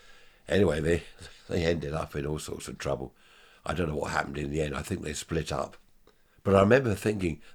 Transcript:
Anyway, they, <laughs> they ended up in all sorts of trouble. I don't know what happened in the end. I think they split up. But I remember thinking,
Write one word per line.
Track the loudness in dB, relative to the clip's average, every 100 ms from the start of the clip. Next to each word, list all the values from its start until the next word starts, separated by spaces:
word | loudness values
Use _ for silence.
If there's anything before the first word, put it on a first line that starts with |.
| -20 -20 -20 -16 0
Anyway, | 2 4 2
they, | 2 2 0 -16 -18
<laughs> | -16 -6
they | 0 2
ended | 0 -2
up | -4 -6 -4
in | -4
all | -4
sorts | -6 -10 -10
of | -8
trouble. | -4 -4 -6 -14 _ -20 -20 _ -6
I |
don't | -2 -2
know | -2
what | -2
happened | -2 -4 -4
in | -4
the | -2
end. | -2 -4
I |
think | -6 -6
they | -6
split | -8 -4 -4 -2
up. | -4 -6 -8 _ -20 _ _ _ _
But | 4 6
I |
remember | 8 6 4
thinking, | 0 0 0 0 -4 -8